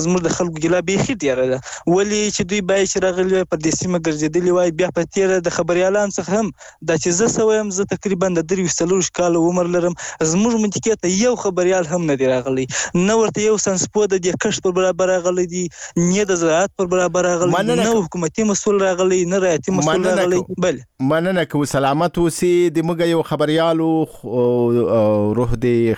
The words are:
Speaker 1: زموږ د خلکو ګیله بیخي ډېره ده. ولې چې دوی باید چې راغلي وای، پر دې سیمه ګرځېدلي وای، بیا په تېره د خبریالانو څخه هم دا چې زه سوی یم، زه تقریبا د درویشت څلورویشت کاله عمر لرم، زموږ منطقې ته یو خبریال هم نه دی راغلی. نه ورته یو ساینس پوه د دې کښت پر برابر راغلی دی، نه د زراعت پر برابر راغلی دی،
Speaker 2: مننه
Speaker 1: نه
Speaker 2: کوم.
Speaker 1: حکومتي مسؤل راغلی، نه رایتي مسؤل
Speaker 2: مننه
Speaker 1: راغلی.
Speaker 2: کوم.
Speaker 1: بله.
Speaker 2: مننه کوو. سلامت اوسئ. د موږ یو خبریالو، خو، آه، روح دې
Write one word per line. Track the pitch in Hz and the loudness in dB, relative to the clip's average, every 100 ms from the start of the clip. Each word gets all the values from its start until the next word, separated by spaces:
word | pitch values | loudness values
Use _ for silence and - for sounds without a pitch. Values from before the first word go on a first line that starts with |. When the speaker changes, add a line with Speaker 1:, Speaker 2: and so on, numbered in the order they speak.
Speaker 1:
زموږ | 160 180 165 | 0 0 0
د | 160 | -2
خلکو | 175 160 | -2 -2
ګیله | 160 180 175 | 0 0 0
بیخي | 196 - | -2 -2
ډېره | 240 147 127 131 | -2 -2 0 0
ده. | 139 - - - | -2 -6 -8 0
ولې | 175 202 208 208 | 2 2 0 -2
چې | - 190 | -2 -2
دوی | 208 | -2
باید | 180 196 190 | 0 0 0
چې | 196 | 0
راغلي | 185 180 185 | 0 0 0
وای، | 185 180 | 0 0
پر | 170 | -2
دې | 160 - | -2 -2
سیمه | 185 175 | -2 -2
ګرځېدلي | 165 151 151 165 180 180 | -2 -2 -2 0 2 2
وای، | 180 | 2
بیا | 160 180 165 | 0 -2 -2
په | |
تېره | 165 - 190 190 170 | -4 0 0 0 0
د | - | -2
خبریالانو | 170 175 185 202 202 190 | 0 0 2 2 0 -4
څخه | 170 202 | -4 -2
هم | 214 - - - | -2 -6 -18 -10
دا | 156 165 | -2 -2
چې | 180 | 0
زه | 175 226 | 0 0
سوی | 233 220 220 | 2 2 2
یم، | 214 | 0
زه | 185 | -4
تقریبا | 196 190 208 185 190 170 | -4 -4 -4 -2 0 0
د | 160 | 0
درویشت | 190 180 - | -2 -2 -2
څلورویشت | 170 190 175 | 0 0 0
کاله | - 175 170 | -2 0 2
عمر | 165 180 175 | 2 2 0
لرم، | 175 175 175 - - | 0 0 -4 -10 -4
زموږ | 160 170 226 233 | -2 0 2 0
منطقې | 214 175 220 214 | -2 -2 -2 -2
ته | 175 | 0
یو | 185 247 240 | 0 0 0
خبریال | 202 180 180 185 165 | -2 0 2 0 0
هم | 180 165 | -2 0
نه | |
دی | 135 131 | 0 2
راغلی. | 127 127 131 131 - - | 0 0 -4 -4 -6 -4
نه | 175 190 226 | 0 2 2
ورته | 214 196 214 | 0 0 0
یو | 214 202 | 0 0
ساینس | 190 190 | -2 -2
پوه | 214 208 | 0 0
د | 190 | 0
دې | 180 156 | -2 -2
کښت | 214 - 190 | -2 -2 -2
پر | 180 | 0
برابر | 185 175 185 | 0 0 0
راغلی | 185 175 180 175 | 0 0 0 -2
دی، | 180 175 - - - | -4 -6 -8 -6 -2
نه | 175 185 | 0 2
د | 208 | 0
زراعت | 180 165 160 196 - | 0 2 2 0 -2
پر | 185 | -2
برابر | 185 180 170 180 | 0 0 0 0
راغلی | 175 180 | 2 0
دی، | 175 | 0
Speaker 2:
مننه | 214 | 0
Speaker 1:
نه | 240 214 | 0 2
Speaker 2:
کوم. | 233 170 | 0 -2
Speaker 1:
حکومتي | 180 160 - 220 | -4 -4 -2 0
مسؤل | 196 - 202 | 0 0 2
راغلی، | 190 175 185 185 | 2 2 2 2
نه | 175 196 | 0 0
رایتي | 185 156 131 | 2 0 -2
مسؤل | 185 151 165 | -2 0 0
Speaker 2:
مننه | 185 | 2
Speaker 1:
راغلی. | 185 180 180 | 2 2 0
Speaker 2:
کوم. | 185 185 | -2 -2
Speaker 1:
بله. | 180 135 127 - | -2 -2 -8 -4
Speaker 2:
مننه | 135 160 175 185 | 0 0 0 0
کوو. | 156 147 | 0 -2
سلامت | 143 139 135 147 170 175 | 0 0 0 2 0 0
اوسئ. | 170 - 180 175 175 | 0 2 2 4 2
د | 160 | 0
موږ | 165 170 | -2 0
یو | 170 165 | 0 0
خبریالو، | 151 151 151 160 165 165 160 160 156 | 0 -2 0 2 2 2 0 0 -2
خو، | - 123 | -6 -6
آه، | 120 123 123 120 120 104 113 107 107 104 110 | 0 2 2 2 2 2 2 2 2 0 0
روح | 120 | 0
دې | 117 123 120 117 | 0 0 2 2